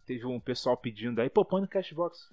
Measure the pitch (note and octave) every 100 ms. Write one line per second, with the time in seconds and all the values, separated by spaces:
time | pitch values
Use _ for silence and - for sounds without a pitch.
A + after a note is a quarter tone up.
0 | - B2+ B2 B2 - B2 C3 B2 B2 G#2
1 | A#2 A2+ C3 - F#3+ F#3+ G3 G3 F3+ D3+
2 | F3 - -